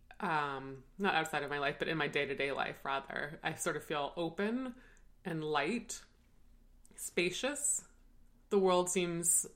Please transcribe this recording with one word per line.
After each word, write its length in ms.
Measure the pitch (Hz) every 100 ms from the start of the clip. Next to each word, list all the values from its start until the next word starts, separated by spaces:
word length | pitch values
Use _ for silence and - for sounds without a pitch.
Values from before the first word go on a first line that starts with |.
| - -
Um, 600 | 190 156 143 135 135 135 - -
not 160 | 196
outside 280 | 160 160 151
of 80 | 143
my 80 | 143
life, 180 | 139 143
but 100 | -
in 100 | 160
my 100 | 147
day-to-day 420 | 147 139 139 139
life, 280 | 135 - -
rather. 560 | - 139 - - 147 160
I 80 | 160
sort 220 | 156 - 151
of 80 |
feel 300 | - 151 139 -
open 580 | 170 165 202 240 262 240 - - - - -
and 180 | 165
light, 560 | 156 151 147 226 - - - _ _ - - - - - -
spacious. 880 | - - - 175 180 262 285 - - - - - - - - -
The 100 | 208
world 300 | 190 180 180
seems 560 | 190 175 170 170 - -